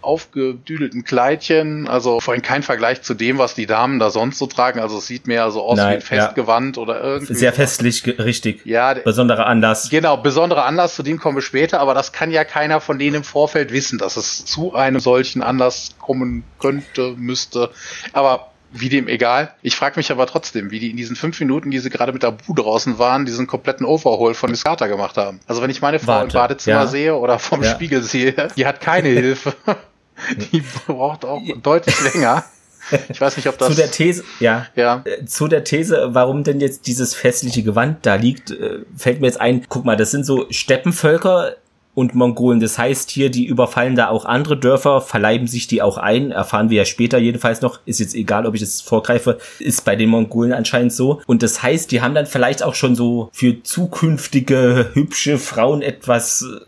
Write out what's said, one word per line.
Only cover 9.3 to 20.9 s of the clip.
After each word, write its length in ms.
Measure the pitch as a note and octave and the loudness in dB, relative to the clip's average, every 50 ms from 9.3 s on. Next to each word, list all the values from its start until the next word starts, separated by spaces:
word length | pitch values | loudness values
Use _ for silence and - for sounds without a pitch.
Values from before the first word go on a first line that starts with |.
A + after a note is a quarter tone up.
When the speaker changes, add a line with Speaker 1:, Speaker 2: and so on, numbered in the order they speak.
| A#2 G#2 A2+ | 4 4 2
Speaker 2:
Anlass. 440 | A2+ A#2+ A2+ A2 A2 A2 A2 - A#2+ | 2 4 4 4 4 4 2 -2 0
Speaker 1:
Genau, 260 | D3 D#3 D#3+ D#3+ D3+ | 0 2 4 4 2
besonderer 480 | - - D3 C3 D3+ E3 F3 F3 D3 C3 | 4 2 2 2 4 2 4 4 2 2
Anlass, 300 | B2+ D3+ F3 F3 E3+ - | 2 2 2 2 0 0
zu 80 | - C#3+ | -4 -4
dem 160 | C#3 D#3+ D#3 | -4 -4 -2
kommen 180 | - E3 C#3 | -2 -2 -2
wir 60 | C#3 B2+ | -2 -4
später, 360 | - - C3+ D#3 E3 - D#3+ | -2 0 0 0 2 2 2
aber 140 | C#3+ C3+ C3 | 2 2 2
das 200 | C3+ C#3 - - | 0 0 -2 -4
kann 180 | - E3 E3 | -4 -4 0
ja 120 | D#3+ D#3 D3+ | 0 0 0
keiner 380 | - - D3+ D3+ D3+ D#3+ D#3 | 0 -2 -2 0 0 0 -2
von 160 | - - D3 | 0 -2 -4
denen 200 | C3+ C#3+ D3 C#3+ | 0 0 0 0
im 60 | D3+ C#3+ | -2 -6
Vorfeld 480 | - - D3 D3 D3 - D#3 C#3+ A2 | -4 0 0 0 2 2 -2 -2 0
wissen, 280 | A#2 C3+ C3+ - - G#2+ | -2 -4 -2 -2 -4 -4
dass 180 | G2 F#2+ - | -4 -4 -4
es 260 | A2+ G#2 - - - - | -6 -6 -6 -8 -8 -6
zu 280 | - - D3+ D#3+ F#3 - | -8 -6 -4 -4 -4 0
einem 260 | B2 C3+ C3+ C3 C3+ | 0 0 2 2 0
solchen 440 | A#2+ B2+ B2 B2+ C3 B2+ - B2+ B2 | 2 2 2 2 2 0 -4 -4 -2
Anlass 480 | B2 B2+ C3 B2+ B2+ B2 - - - - _ | -2 0 2 2 0 0 -2 -12 -14 -16 _
kommen 460 | - - C3+ B2+ B2+ B2 A#2+ A#2 A#2 - - _ | -6 -4 -2 -2 -2 -4 -4 -8 -10 -12 -14 _
könnte, 540 | - C3+ C#3 C#3+ C#3 - - - B2+ B2+ B2 | -2 -2 -2 -2 -8 -10 -4 -4 -4 -4 -4
müsste, 540 | B2 A#2+ A#2+ B2+ B2 - - - A#2+ A#2+ A#2 - - - - - - - - | -8 -6 -6 -6 -6 -6 -6 -2 -4 -4 -4 -4 -14 -18 -16 -16 -14 -14 -4
aber 360 | - - C#3 C3+ B2+ B2 - - _ _ _ _ C3 | -2 2 2 4 2 0 -2 -12 _ _ _ _ -12
wie 140 | A#2+ A#2+ C3 | -8 -4 0
dem 180 | C3 C#3 B2 - | 0 0 0 0
egal. 440 | A#2+ A2+ B2 A#2 B2 C3+ D3+ D#3+ - _ | -2 0 2 2 2 2 0 -2 -8 _
Ich 140 | _ B2 - | _ -4 -2
frag 220 | - - C#3 - | 0 -2 -2 -2
mich 140 | E3+ D3 - | -2 -4 -2
aber 140 | C#3+ B2 B2+ | 0 0 0
trotzdem, 440 | B2 - D#3+ - - - A#2 G2 G2 | 0 0 -6 -6 -4 -8 -6 -6 -6
wie 80 | G#2 A2 | -8 -6
die 100 | A2+ A#2 | -6 -6